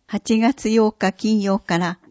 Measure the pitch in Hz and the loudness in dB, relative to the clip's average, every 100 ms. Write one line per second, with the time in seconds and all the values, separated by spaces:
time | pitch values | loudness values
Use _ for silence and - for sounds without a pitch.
0 | _ 202 - 226 226 - 214 226 214 - | _ -10 -2 0 2 0 0 2 2 0
1 | 185 - 214 220 196 196 - 170 175 180 | -4 -2 0 0 0 -2 -2 -2 -2 -6
2 | _ | _